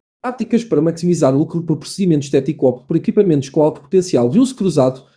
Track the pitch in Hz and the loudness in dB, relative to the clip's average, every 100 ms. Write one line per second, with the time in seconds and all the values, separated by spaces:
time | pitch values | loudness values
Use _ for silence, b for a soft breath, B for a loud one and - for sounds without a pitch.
0 | _ _ 247 247 220 233 - 151 165 165 | _ _ -12 -8 -2 -2 0 0 0 -2
1 | 175 170 139 135 160 170 165 147 - - | -2 2 2 2 -2 -4 -4 -6 -6 -4
2 | 190 151 139 143 139 143 131 123 _ 165 | 0 0 2 -2 -2 0 0 0 _ -2
3 | - 214 202 147 135 165 151 156 - 190 | 0 0 2 2 0 0 0 0 -2 -2
4 | 180 135 120 170 262 - 196 147 131 127 | 0 0 2 2 0 0 -2 2 0 -2
5 | b | b